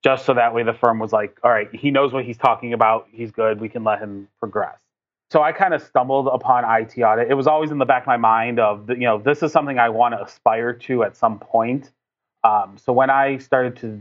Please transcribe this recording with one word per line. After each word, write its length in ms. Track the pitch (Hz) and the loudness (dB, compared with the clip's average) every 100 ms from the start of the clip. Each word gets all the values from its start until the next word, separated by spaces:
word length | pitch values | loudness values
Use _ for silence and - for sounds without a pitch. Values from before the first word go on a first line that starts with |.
just 220 | 139 131 - | 2 2 0
so 80 | |
that 200 | 123 117 117 | 2 2 0
way 80 | |
the 100 | 113 | -4
firm 240 | 113 120 113 | 0 0 0
was 140 | 110 | 0
like, 240 | 110 104 _ | -2 -2 _
"All 80 | 123 | 0
right, 220 | 113 107 | 0 -2
he 180 | 113 143 | -6 -2
knows 200 | 135 139 | 0 0
what 120 | 131 120 | -2 -8
he's 120 | 113 | -2
talking 360 | 131 110 120 | 0 0 -4
about. 340 | 117 113 113 - | 0 2 2 -4
He's 200 | 113 117 | -14 -12
good. 300 | 110 110 107 | -2 -2 -2
We 80 | 110 | -8
can 140 | 120 | -6
let 160 | 110 104 | -4 -4
him 280 | 107 101 101 _ | -8 -14 -18 _
progress." 400 | 110 104 - - _ _ _ _ _ | -8 -6 -6 -10 _ _ _ _ _
So 100 | 160 | 0
I 100 | 151 | 0
kinda 280 | 160 190 156 | 0 0 0
stumbled 480 | - 139 127 135 135 | -2 -2 0 0 0
upon 380 | 127 - 123 117 | -2 2 0 2
I 180 | 113 | 0
T 200 | 110 - | 0 0
audit. 260 | 113 110 120 | 2 2 2
It 60 | 139 | 2
was 120 | 135 | 2
always 240 | 156 156 | 0 -2
in 60 | 147 | -2
the 80 | 127 | 0
back 180 | 127 | 0
of 40 | 135 | 0
my 100 | 120 | 2
mind 420 | 113 113 117 120 | 4 2 0 0
of, 300 | 110 104 104 | 0 0 -6
you 80 | 123 123 | -4 -2
know, 140 | 107 | 0
this 240 | 120 147 | 0 -2
is 80 | 160 | 0
something 260 | 156 143 131 | 0 0 0
I 100 | 117 | 0
wanna 300 | 110 120 117 | 2 0 0
aspire 520 | - - - 113 120 | -10 -2 0 0 -2
to 300 | 120 - 127 | -6 -4 -2
at 120 | 107 _ | -2 _
some 220 | 113 104 | -2 -2
point. 520 | - 139 120 135 135 _ _ _ _ _ 113 | -2 -2 0 -4 -8 _ _ _ _ _ 2
Um, 320 | 107 95 98 | 2 -2 -10
so 140 | - | -2
when 180 | 123 131 | 0 2
I 280 | 135 139 135 | 2 0 -2
started 400 | 135 131 127 123 | -2 -2 -2 -6
to 100 | 117 104 | -14 -14